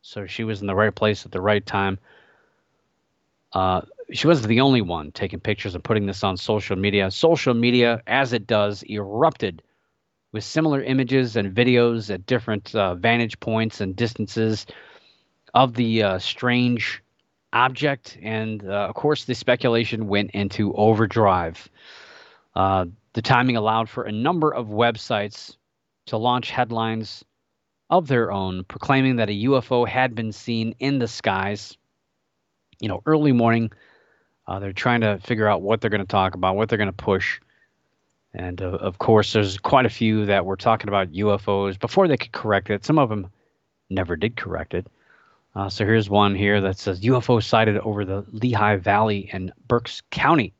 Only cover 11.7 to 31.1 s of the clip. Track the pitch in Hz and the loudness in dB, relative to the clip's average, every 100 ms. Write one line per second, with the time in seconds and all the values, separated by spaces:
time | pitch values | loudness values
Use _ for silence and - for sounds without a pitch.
11.7 | 123 120 117 104 92 - 127 - 127 - | 4 4 0 -4 -8 -2 -2 0 -4 -2
12.7 | 113 98 90 113 117 117 - - 110 123 | -2 0 0 0 2 0 -4 -4 -2 -2
13.7 | - 95 95 117 - 104 113 110 107 - | -4 -6 -2 -4 -4 -6 -2 -2 -2 -8
14.7 | - - - _ _ _ _ _ - 131 | -20 -20 -20 _ _ _ _ _ 2 2
15.7 | 117 117 113 104 95 - - 123 123 123 | 2 0 2 2 0 -6 -4 0 2 2
16.7 | 117 - - _ _ _ _ _ 117 127 | 0 -4 -8 _ _ _ _ _ 0 2
17.7 | 127 147 135 - - 101 110 110 107 98 | 2 -2 -2 -10 -14 -6 -4 -4 -8 -4
18.7 | 101 101 - 147 151 - 123 - 123 127 | -4 -4 -2 -2 -2 -4 -4 0 2 2
19.7 | 117 113 113 107 101 101 101 101 92 101 | 2 0 -4 0 0 0 -2 -4 -2 -2
20.7 | - 107 110 107 117 104 92 85 87 - | 4 4 6 2 4 4 4 -2 -8 -20
21.7 | _ - - - - - _ _ - 95 | _ -20 -20 -20 -20 -20 _ _ 0 2
22.7 | 95 87 - _ - 113 127 127 117 107 | 2 0 -8 _ -6 2 4 4 2 2
23.7 | 110 110 - 110 107 135 180 151 120 110 | 0 -2 -6 -6 -2 0 2 0 0 -4
24.7 | 107 117 110 - 110 104 - - - _ | 2 2 0 -2 -2 -2 -10 -20 -20 _
25.7 | _ _ _ - 110 120 123 117 - 117 | _ _ _ -6 -2 0 0 -2 -4 -2
26.7 | 113 113 113 110 - _ _ _ _ _ | -2 -2 -4 -8 -14 _ _ _ _ _
27.7 | _ _ 180 147 127 104 98 95 92 90 | _ _ 0 2 0 0 -2 -4 -4 -8
28.7 | - - 135 131 120 104 104 120 135 - | -10 0 2 4 2 0 0 0 0 2
29.7 | 123 117 123 127 117 110 104 - 113 113 | 0 0 0 0 -2 -8 -8 -6 -4 -4
30.7 | - 135 139 117 | -4 -2 -2 -2